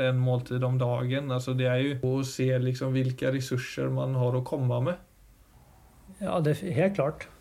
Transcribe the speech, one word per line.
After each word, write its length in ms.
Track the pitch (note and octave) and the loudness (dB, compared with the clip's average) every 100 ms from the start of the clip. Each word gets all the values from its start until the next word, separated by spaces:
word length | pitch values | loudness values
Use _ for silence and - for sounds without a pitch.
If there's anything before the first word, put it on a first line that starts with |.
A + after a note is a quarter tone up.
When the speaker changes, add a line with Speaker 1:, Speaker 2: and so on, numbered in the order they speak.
| C3 | 2
Speaker 1:
en 140 | B2+ | 2
måltid 420 | B2+ B2 B2 B2+ | 2 2 0 0
om 140 | B2+ B2+ | 0 2
dagen. 520 | B2 B2 B2+ C3 C#3+ | 2 0 0 -2 -2
Altså, 180 | B2 B2+ C3 | -4 -2 0
det 80 | B2+ | 2
er 120 | B2+ | 2
jo 140 | C#3 C3+ C3 | 2 0 0
å 60 | C3 | 0
se, 220 | C3 - C3 B2+ | -2 -2 0 2
liksom, 340 | B2+ B2+ C3+ | 0 -2 0
hvilke 380 | C3 B2+ B2+ C3+ | 0 0 0 0
ressurser 560 | C3+ B2+ B2+ - - C3+ | -2 -2 -4 -4 -4 -2
man 220 | C3 C3+ C3 | -2 -2 0
har 220 | B2 B2+ | 2 0
å 60 | B2+ | -2
komme 320 | D3 B2+ A#2+ | 0 0 0
med. 200 | C#3 F3+ - - - - - - - - - - - F#3+ | 0 -2 -8 -20 -20 -20 -20 -20 -20 -20 -20 -20 -20 -8
Speaker 2:
Ja, 200 | G3 F3+ | -2 0
det 140 | D3+ | 2
er 220 | D3+ F#3+ A#2+ | 0 0 2
helt 180 | F#3+ G3 | 2 2
klart. 300 | C#3 D#3 - - | -2 -2 -12 -20